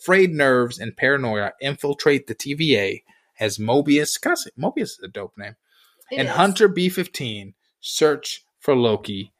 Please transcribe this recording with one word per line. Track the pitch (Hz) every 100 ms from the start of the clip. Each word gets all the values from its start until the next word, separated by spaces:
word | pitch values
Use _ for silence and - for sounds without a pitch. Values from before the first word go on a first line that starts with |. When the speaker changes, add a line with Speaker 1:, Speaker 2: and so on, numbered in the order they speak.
Speaker 1:
frayed | - 190 185
nerves | 151 135 123 120 -
and | 113 -
paranoia | 135 139 120 107 101 -
infiltrate | 139 147 143 143 151 139 -
the |
T | - 139 147
V | 160 107
A | 98 - _ _ _ -
as | 110 107
Mobius, | 110 143 147 147 147 -
can | 320
I | 349
say, | - 101
Mobius | 220 302
is | 208 -
a | 95
dope | 101 92 -
name, | 104 - _ _ _ _ -
Speaker 2:
It | 277
Speaker 1:
and | 127
Speaker 2:
is. |
Speaker 1:
Hunter | 165 196 190 202
B | 170 180
fifteen | 185 170 - 123 104 98 - _ _
search | - - 151 139 - - _ _
for | - 127
Loki | 117 101 - 98 92